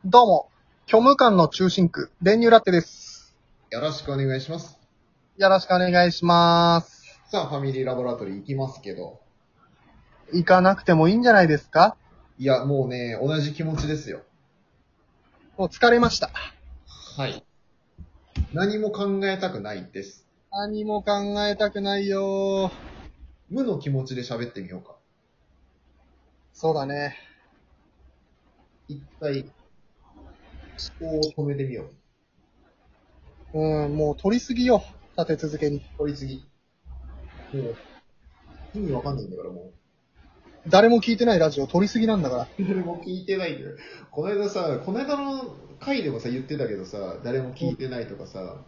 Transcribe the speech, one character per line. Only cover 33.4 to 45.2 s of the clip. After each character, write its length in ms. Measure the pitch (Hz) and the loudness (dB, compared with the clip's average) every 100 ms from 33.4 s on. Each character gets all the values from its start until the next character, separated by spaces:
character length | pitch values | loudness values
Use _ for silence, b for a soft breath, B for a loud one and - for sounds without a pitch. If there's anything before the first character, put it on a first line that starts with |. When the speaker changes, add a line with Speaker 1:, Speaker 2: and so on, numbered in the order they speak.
| - | -12
Speaker 2:
う。 40 | 156 | -4
Speaker 1:
う 300 | 156 156 147 | -2 -2 -2
ん、 80 | 151 | -2
も 160 | 151 | -2
う 60 | 143 | -2
取 180 | 190 240 | -2 -2
り 60 | |
す 120 | - | -2
ぎ 120 | 240 247 | -2 4
よ。 180 | 220 - - _ - | 2 2 -20 _ -6
立 200 | 165 156 | -2 -2
て 100 | 156 | -4
続 100 | 151 | -4
け 120 | 151 | -4
に。 100 | 143 - - | -4 -10 -8
Speaker 2:
取 140 | 147 | -8
り 60 | 139 | -6
す 80 | 135 | -10
ぎ。 200 | 135 - _ _ _ - - - - - - - | -12 -16 _ _ _ -20 -18 -18 -18 -20 -20 -12
も 80 | 135 | -10
う、 160 | 120 117 - - _ _ _ _ _ - - | -8 -10 -16 -20 _ _ _ _ _ -20 -14
意 60 | 208 | -8
味 120 | 185 | -6
わ 100 | 123 | -6
か 120 | 139 | -6
ん 20 | 131 | -8
な 60 | |
い 40 | 98 | -10
ん 60 | |
だ 60 | 90 | -12
か 60 | |
ら、 80 | 90 | -14
も 100 | 90 | -14
う。 100 | 90 _ _ _ _ _ _ _ _ - 165 | -20 _ _ _ _ _ _ _ _ -16 4
Speaker 1:
誰 220 | 185 226 | 6 8
も 120 | 233 | 4
聞 120 | 233 | 2
い 40 | 220 | 0
て 60 | |
な 100 | 233 | 2
い 60 | 190 | 4
ラ 100 | 156 | 2
ジ 120 | 143 | 0
オ 60 | 135 | -2
取 180 | 175 202 | 0 0
り 20 | |
す 100 | 240 | 0
ぎ 100 | 220 | 0
な 100 | 208 | 0
ん 40 | |
だ 80 | 143 | -2
か 200 | 123 - - | -4 -8 -6
ら。 100 | 185 | -4
Speaker 2:
誰 140 | 190 | -4
も 200 | 170 175 | -6 -10
聞 200 | 185 180 | -10 -12
い 40 | - | -6
て 120 | 190 | -4
な 100 | 175 | -4
い 60 | |
ん 60 | 135 | -8
だ 40 | - | -14
よ。 80 | - B B B | -18 B B B
こ 160 | - 175 | -8 -4
の 80 | 202 | -4
間 140 | 202 | -4
さ、 320 | 202 165 127 - | -4 -4 -4 -6
こ 60 | |
の 80 | 214 | -6
間 160 | 277 | -4
の 400 | 285 | -4